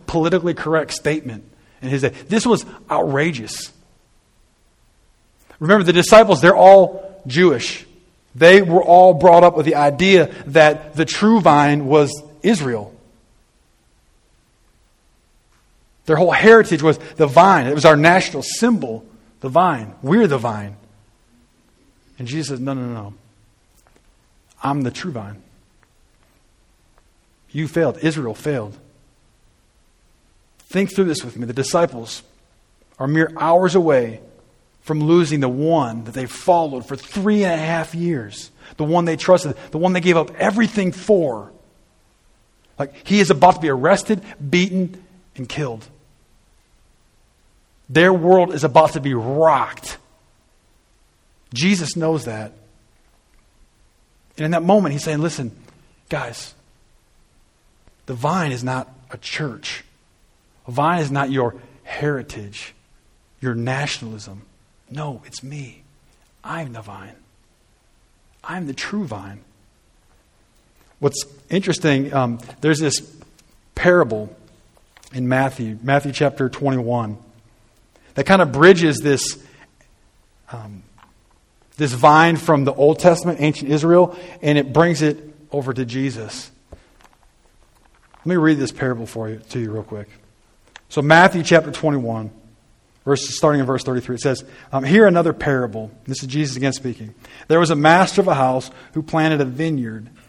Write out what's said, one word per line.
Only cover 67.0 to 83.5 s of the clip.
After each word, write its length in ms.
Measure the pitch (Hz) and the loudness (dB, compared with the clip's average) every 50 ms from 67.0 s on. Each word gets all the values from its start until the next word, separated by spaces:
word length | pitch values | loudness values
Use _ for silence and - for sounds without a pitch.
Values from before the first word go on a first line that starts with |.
| 98 104 - _ _ _ _ _ _ _ _ _ _ _ _ _ _ _ _ _ _ _ _ _ _ _ _ _ | -20 -20 -20 _ _ _ _ _ _ _ _ _ _ _ _ _ _ _ _ _ _ _ _ _ _ _ _ _
I'm 240 | - - 165 185 170 | -16 -12 -10 -10 -10
the 60 | 139 | -10
true 320 | 131 - - - 202 214 196 | -10 -12 -10 -10 -8 -8 -8
vine." 360 | 123 110 101 98 98 101 104 _ _ _ _ _ _ _ _ _ _ _ _ _ _ _ _ _ _ _ _ _ _ _ _ _ _ _ _ _ _ _ - | -8 -10 -14 -14 -18 -20 -20 _ _ _ _ _ _ _ _ _ _ _ _ _ _ _ _ _ _ _ _ _ _ _ _ _ _ _ _ _ _ _ -4
What's 220 | 147 139 - - - - - - _ - | -4 -4 -4 -4 -14 -14 -18 -20 _ -6
interesting, 640 | 147 196 190 185 160 - - 156 139 135 139 143 139 | -6 -4 -2 -4 -6 -2 0 0 0 0 -2 -4 -4
um, 240 | 135 127 120 117 120 - - - - | -4 -4 -4 -6 -10 -12 -20 -16 -6
there's 180 | - 156 156 143 | -2 -2 -2 0
this 340 | 156 143 - - - - - - - _ _ _ _ _ _ _ _ _ - | -2 -4 -4 -6 -10 -12 -20 -20 -20 _ _ _ _ _ _ _ _ _ -10
parable 600 | - - 180 180 180 151 117 110 107 107 101 - _ _ _ _ _ _ _ _ _ _ _ _ _ _ - | -2 0 2 2 2 2 0 -4 -8 -10 -12 -18 _ _ _ _ _ _ _ _ _ _ _ _ _ _ -16
in 160 | 131 127 127 123 | -10 -8 -4 -2
Matthew, 500 | 131 131 135 131 - - 117 110 107 110 | -2 -2 -2 -4 -6 -8 -10 -10 -10 -10
Matthew 300 | 117 135 139 143 143 139 | -4 -2 -2 -2 -2 -4
chapter 360 | 127 - 147 135 - - 131 120 | -6 -2 -4 -4 -2 -2 -6 -6
twenty-one, 720 | - - 143 139 131 127 117 120 120 120 113 107 104 - - _ _ _ _ _ _ _ _ _ _ _ _ _ _ _ _ _ - | -4 -4 -4 -4 -4 -2 -4 -4 -4 -4 -6 -8 -10 -14 -18 _ _ _ _ _ _ _ _ _ _ _ _ _ _ _ _ _ -6
that 100 | 139 135 | -6 0
kind 160 | - 196 185 | 2 4 2
of 120 | 170 139 | 2 0
bridges 460 | 123 139 160 185 185 165 170 156 135 117 | 2 6 6 6 6 6 4 0 -2 0
this, 440 | 139 143 139 127 - - - - - _ _ _ - _ _ _ _ _ _ _ _ _ _ _ _ _ _ _ _ - | 0 -2 -2 -2 -2 -8 -10 -12 -18 _ _ _ -20 _ _ _ _ _ _ _ _ _ _ _ _ _ _ _ _ -20
um, 320 | 123 113 107 104 101 92 - _ _ _ - _ _ _ _ _ _ _ _ _ _ _ _ _ _ | -20 -18 -18 -20 -20 -20 -20 _ _ _ -20 _ _ _ _ _ _ _ _ _ _ _ _ _ _
this 160 | - 151 131 | -6 -6 -4
vine 440 | 123 120 131 151 151 156 165 170 165 | -2 4 4 6 6 6 6 4 2
from 280 | 147 - - 151 147 135 | 0 0 0 0 2 2
the 80 | 139 | -2
Old 280 | - - 143 151 156 - | 0 2 2 2 2 4
Testament, 400 | - 180 165 170 - 175 160 139 | 4 2 2 2 -2 -6 -4 -2
ancient 300 | 143 151 | -2 -2